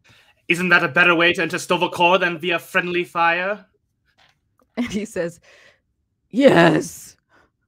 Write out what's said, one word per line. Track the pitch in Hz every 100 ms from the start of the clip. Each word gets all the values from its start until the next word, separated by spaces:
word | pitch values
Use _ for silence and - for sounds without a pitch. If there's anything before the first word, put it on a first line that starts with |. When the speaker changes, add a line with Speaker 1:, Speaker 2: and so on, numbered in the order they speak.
| _ _ _ _ -
Speaker 1:
isn't | 170 185
that | 175
a | 170
better | 175 175
way | 170 170
to | 175
enter | 165 170
Sto-vo-kor | - 180 175 - 175 185
than | 180 170
via | 175 170
friendly | - 185 175 175
fire? | 175 170 170 170 190 214 _ _ _ _ _ _ _ _ _ _ _ -
Speaker 2:
And | 240
he | 196
says, | 208 185 170 165 _ _ _ _ _ _ _ _ _
"Yes." | 202 277 170 170 156 180 - - _ _ _ _ _